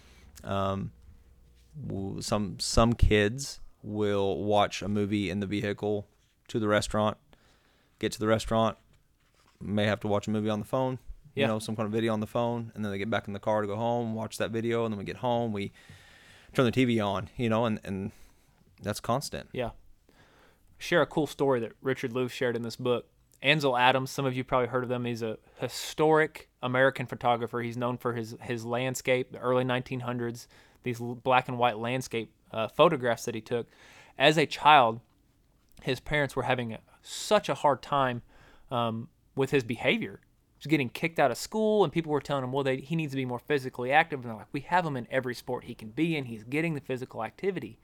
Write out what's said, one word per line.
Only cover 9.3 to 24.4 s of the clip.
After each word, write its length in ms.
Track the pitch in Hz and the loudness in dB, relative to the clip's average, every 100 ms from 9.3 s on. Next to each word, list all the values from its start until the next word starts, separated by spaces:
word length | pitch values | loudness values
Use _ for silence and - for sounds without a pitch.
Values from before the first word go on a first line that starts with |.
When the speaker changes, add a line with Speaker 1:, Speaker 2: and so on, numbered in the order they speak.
| _ _ - | _ _ -14
Speaker 1:
may 240 | 92 104 107 | -4 0 2
have 140 | 101 | 0
to 60 | 110 | 0
watch 200 | 101 104 | 0 0
a 40 | |
movie 180 | 107 107 | -2 0
on 100 | 107 | -2
the 60 | 104 | -2
phone, 340 | 131 131 131 - - - - | -2 -2 -4 -10 -18 -10 -2
you 60 | |
Speaker 2:
Yeah. 60 | 135 | -2
Speaker 1:
know, 120 | 110 | -2
some 160 | - 110 | -4 -4
kind 100 | 107 | -2
of 80 | |
video 180 | 110 113 | 0 0
on 80 | 107 | 0
the 80 | 107 | -2
phone, 440 | 120 120 120 113 - | -2 -2 -2 -8 -6
and 80 | |
then 80 | 107 | -6
they 60 | 98 | -4
get 120 | 101 | -2
back 180 | 101 - | -2 -2
in 60 | |
the 60 | 98 | -6
car 220 | - 107 | 0 0
to 60 | 107 | 0
go 80 | 101 | -2
home, 380 | 117 120 117 110 | -2 -2 -2 -4
watch 220 | 110 - | -6 -4
that 120 | 95 | -4
video, 320 | 113 113 117 | -2 -2 0
and 80 | 117 | 0
then 80 | 104 | -4
we 60 | 87 | -8
get 120 | 87 | -6
home, 360 | 127 117 117 | -2 0 -2
we 180 | 104 98 - - - - - - - - | -4 -6 -10 -20 -20 -20 -20 -20 -20 -6
turn 120 | - 123 | 2 2
the 60 | |
T 120 | 117 | 4
V 160 | 127 113 | 2 2
on, 300 | 101 95 98 - | 0 -2 -6 -4
you 100 | 117 | 0
know, 160 | 110 120 | 2 0
and, 140 | 107 | -2
and 280 | - 95 101 - - _ _ _ _ - | -6 -8 -8 -12 -20 _ _ _ _ -10
that's 180 | 98 107 | -8 -6
constant. 480 | - 123 - 71 - | -2 -4 -4 -10 -10
Speaker 2:
Yeah. 160 | - 117 - - - _ _ _ _ _ _ _ - | -8 -8 -8 -20 -20 _ _ _ _ _ _ _ -12
Share 240 | - 175 | 0 2
a 20 | 143 | 2
cool 220 | - 143 | 0 -2
story 320 | - 139 127 | 0 2 2
that 140 | 110 - | 0 -6
Richard 300 | 135 131 131 | -4 -2 -2
Louv 180 | 123 127 | -2 -2
shared 240 | - 123 117 | -2 -2 -2
in 80 | |
this 120 | 117 - | -4 -4
book. 320 | 123 120 - _ _ _ | -2 -2 -4 _ _ _
Ansel 320 | 135 156 139 123 | 2 4 4 6
Adams, 360 | 123 131 131 | 6 6 2
some 140 | - 135 | -2 -2
of 100 | |
you 80 | 127 | -2